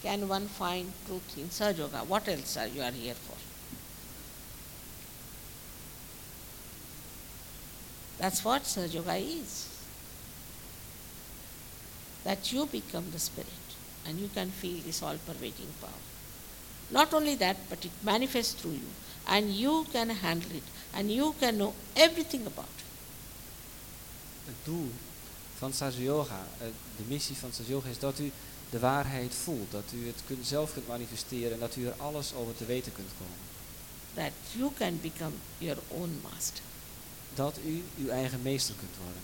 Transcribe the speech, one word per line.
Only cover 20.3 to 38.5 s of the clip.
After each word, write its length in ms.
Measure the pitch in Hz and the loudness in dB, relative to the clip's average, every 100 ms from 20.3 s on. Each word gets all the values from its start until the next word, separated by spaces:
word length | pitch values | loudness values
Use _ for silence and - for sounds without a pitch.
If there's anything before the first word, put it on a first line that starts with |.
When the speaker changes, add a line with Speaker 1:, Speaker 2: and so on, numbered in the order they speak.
| 170 170 165 | 4 2 -4
Speaker 1:
it 20 | - - - | -6 -10 -6
and 160 | - 202 | 0 4
you 260 | 226 302 302 | 6 6 6
can 180 | 254 214 | 6 6
know 160 | 196 - - - | 4 2 -2 10
everything 500 | 320 330 311 269 220 | 12 12 0 0 -2
about 380 | - - - | -4 -8 -8
it. 1700 | - - - - - - - - - - - - - - - - - 120 151 | -10 -10 -12 -10 -12 -12 -12 -12 -12 -12 -12 -12 -12 -12 -12 -10 -10 -8 -2
Speaker 2:
तू 120 | 170 143 123 - - - - - - | 0 -2 -4 -8 -10 -12 -12 -10 -4
van 140 | 135 | -2
Saja 260 | 131 139 123 | 2 0 2
Yoga, 460 | 127 151 131 98 90 - | 4 4 4 -2 -6 -6
eh, 100 | 113 110 - 110 | -6 -6 -10 -6
de 60 | 110 | -2
missie 280 | 143 - 135 | 0 0 -2
van 160 | 131 | -4
Saja 160 | 113 113 | -4 0
Yoga 200 | 135 127 | 0 0
is 100 | 117 | 0
dat 200 | 139 139 | 0 2
u 120 | 147 - - - - | -2 -2 -10 -10 -4
de 100 | 120 | 4
waarheid 540 | 127 139 135 135 123 | 6 6 4 2 0
voelt, 380 | - - 143 98 | 0 0 0 0
dat 200 | 101 101 | -4 -4
u 140 | 120 120 | -4 -4
het 140 | 113 - | -4 -4
kunt, 200 | 131 123 | -2 2
zelf 260 | 143 151 | 2 2
kunt 140 | - 120 | 0 -4
manifesteren 680 | 120 120 110 - 127 117 | -4 -4 -4 -2 0 0
en 60 | 113 | 2
dat 160 | 117 127 | -2 0
u 100 | 123 | 0
er 80 | 117 | 0
alles 360 | 143 151 139 | -2 0 -2
over 220 | 131 117 113 | -2 -2 -2
te 100 | 113 | 2
weten 260 | 127 - | 2 0
kunt 200 | - 95 - | -6 -8 -6
komen. 300 | 92 90 92 - - - - - - | -8 -8 -10 -10 -10 -10 -10 -12 -8
Speaker 1:
That 180 | - 151 - - | -2 -2 -2 -6
you 200 | 226 269 | 0 0
can 260 | - 226 165 | 4 2 2
become 340 | 160 - 160 151 - - | -2 -2 -2 -2 -8 -4
your 200 | 170 143 - | -2 -2 -2
own 340 | 151 175 160 - | -2 0 -2 -4
master. 320 | 165 - - - - - - - - - | -2 -2 -2 -8 -10 -10 -12 -10 -12 -8
Speaker 2:
Dat 240 | - 139 147 156 | 0 0 2 0
u 180 | 160 180 - | 0 -2 -2
uw 120 | 135 | 0
eigen 320 | 123 127 127 | 4 2 2
meester 340 | 127 | 2